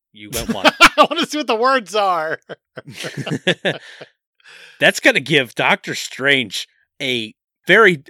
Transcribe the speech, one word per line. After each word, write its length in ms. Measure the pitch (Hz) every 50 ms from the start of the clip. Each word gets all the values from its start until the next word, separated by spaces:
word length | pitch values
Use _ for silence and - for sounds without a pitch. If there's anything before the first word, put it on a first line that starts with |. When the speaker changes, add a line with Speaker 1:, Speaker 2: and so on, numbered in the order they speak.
| _ _ _
Speaker 1:
you 160 | 107 104 104 -
went 160 | 117 117 208
Speaker 2:
<laughs> 40 | -
Speaker 1:
one. 120 | 98 - - - -
Speaker 2:
I 260 | - - - 311 277 -
wanna 160 | 302 339 294 -
see 100 | - 302
what 100 | 294 220
the 80 | 233
words 380 | 214 240 262 269 262 208 165 190
are. 440 | 214 202 190 180 165 156 160 147 - _ - 156 - _ _ - - -
<laughs> 0 |
Speaker 1:
<laughs> 800 | 147 107 - - - - 147 - - - - - 185 170 - - 185 139 127 - - - - - - _ _ _ _ _ _ _ - - - - - - -
That's 200 | - 165 - -
gonna 200 | - 311 240 175
give 360 | 127 120 165 139 135 113 -
Doctor 400 | - 131 139 196 - - 185 127
Strange 720 | - - - - - 131 139 139 131 120 95 - - - - _ _ _ _ _ -
a 320 | 131 131 127 120 110 110 - _ _ _ _ _ - -
very 360 | 175 220 220 196 175 135 -